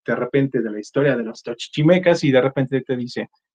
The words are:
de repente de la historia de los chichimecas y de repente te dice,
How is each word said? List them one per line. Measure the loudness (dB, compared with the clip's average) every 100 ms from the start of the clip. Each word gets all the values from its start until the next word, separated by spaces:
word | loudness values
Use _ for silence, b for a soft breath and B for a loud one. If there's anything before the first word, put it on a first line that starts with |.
| -6
de |
repente | -4 0 0 0 0
de | -4
la | -6
historia | -6 0 0 0
de |
los | -4 -10
chichimecas | -12 -12 -8 0 4 4 4 2
y | 4
de | 4
repente | 2 0 -2 -2
te | -4 -6
dice, | -6 -8 -10 _ _